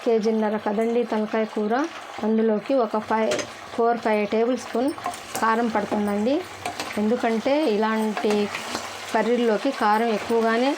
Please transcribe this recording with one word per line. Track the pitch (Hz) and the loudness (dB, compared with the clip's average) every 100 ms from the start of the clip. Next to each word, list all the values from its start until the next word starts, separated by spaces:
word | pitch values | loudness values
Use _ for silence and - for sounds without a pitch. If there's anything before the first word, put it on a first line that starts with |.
కేజీన్నర | - 226 214 220 214 214 208 | 2 2 4 2 0 0 -2
కదండి | 208 226 233 226 | 0 2 0 0
తలకాయ | 220 214 220 220 226 | -2 0 -2 -2 -2
కూర, | 208 240 320 - - - 214 | 0 0 -2 -6 -14 -4 0
అందులోకి | 220 226 208 - 269 | 2 2 0 0 0
ఒక | 220 220 214 | 2 -2 -2
ఫైవ్, | 220 220 202 - - - | 0 0 -2 -4 -12 -10
ఫోర్, | - 233 233 | 0 2 2
ఫైవ్ | 226 214 208 | 2 0 2
టేబుల్ | 220 233 254 | 2 2 0
స్పూన్ | - 226 269 339 359 - - - | -2 -2 -2 -2 -8 -10 -10 -2
కారం | 220 226 240 | 0 2 0
పడుతుందండి. | 220 208 214 208 202 214 294 370 - - - - - | -2 -2 -2 0 0 0 0 -2 -10 -10 -8 -6 -2
ఎందుకంటే | 214 247 240 226 254 285 311 | 0 2 0 0 2 2 2
ఇలాంటి | 208 220 220 220 208 220 208 202 - - - - - - | 2 2 0 0 0 0 2 0 -4 -6 -8 -8 -12 -2
కర్రీల్లోకి | 226 220 240 240 208 277 262 | 0 2 2 2 2 0 0
కారం | 220 214 233 208 | 2 4 2 0
ఎక్కువగానే | - 233 226 226 262 | 0 2 2 2 2